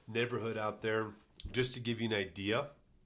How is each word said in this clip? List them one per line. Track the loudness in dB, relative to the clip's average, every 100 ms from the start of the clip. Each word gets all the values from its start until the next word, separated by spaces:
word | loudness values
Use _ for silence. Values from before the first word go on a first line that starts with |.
| -4
neighborhood | 0 0 0 -2 0
out | -2 0
there. | 0 2 0 -6 -18 -14 -4
Just | 0 0
to | 0
give | -2 0
you | 2
an |
idea, | 2 0 -2 2 2 0 -8 _ _